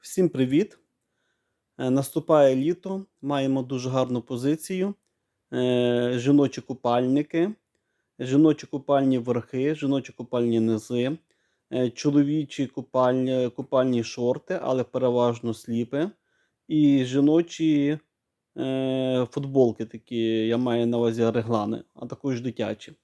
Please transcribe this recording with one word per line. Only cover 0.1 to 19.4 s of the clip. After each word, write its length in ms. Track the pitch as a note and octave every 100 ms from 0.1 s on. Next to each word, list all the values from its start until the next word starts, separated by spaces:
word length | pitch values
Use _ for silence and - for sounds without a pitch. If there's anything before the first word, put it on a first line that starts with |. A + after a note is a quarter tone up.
| - F3+
привіт! 480 | C3 B2+ C#3+ G#3 - _ _ _ _ _ _ _ _ _ -
Е, 120 | C3
наступає 640 | C3 C3+ E3 D#3 D#3 C#3 C3
літо, 500 | D3 E3+ F#3+ F#3+ F#3+ _
маємо 420 | C#3 C#3+ C3+ C3+
дуже 260 | B2 C3 B2+
гарну 320 | C3 B2+ B2
позицію. 760 | - B2 C3+ D#3 - F#3 G3 G3 _ _ _ _ _
Е, 600 | B2+ B2+ B2 B2 A#2+ B2 B2
жіночі 460 | B2+ C#3+ C#3 -
купальники, 880 | - B2 A#2+ A#2+ B2+ C#3 D3 E3 F#3 G#3+ _ _ _ _ _ -
жіночі 480 | B2+ C#3 D#3 D3+ -
купальні 500 | D3 - C#3 C3+ B2+
верхи, 580 | A#2+ A#2+ A#2 C3 C#3 D#3
жіночі 380 | C#3 C#3 C3
купальні 460 | - A#2+ B2 A#2+ A2+
низи, 580 | A2+ A2 - B2 B2+ E3 _ _ _ _ _
е, 160 | B2+ B2+
чоловічі 760 | - D3 D3 C#3+ D#3 C#3+ - C3
купальні, 840 | - B2 B2+ B2+ C3 C3 C3 B2
купальні 540 | - C#3 C3 C3 A#2+
шорти, 560 | A2+ - A#2+ C3 - F#3
але 220 | - C3
переважно 680 | A#2+ B2+ B2 A#2+ A#2+ A#2 A#2
сліпи, 580 | A2 - A#2 A#2 C#3 F#3 - _ _ _ _ -
і 380 | D#3 D3 C#3 B2+
жіночі, 920 | C3+ C#3+ D#3+ E3 - D#3+ D3 C#3+ D3+ _ _ _ _ _ -
е, 680 | C3 C3+ C3 C3 C3 B2+ B2
футболки 540 | -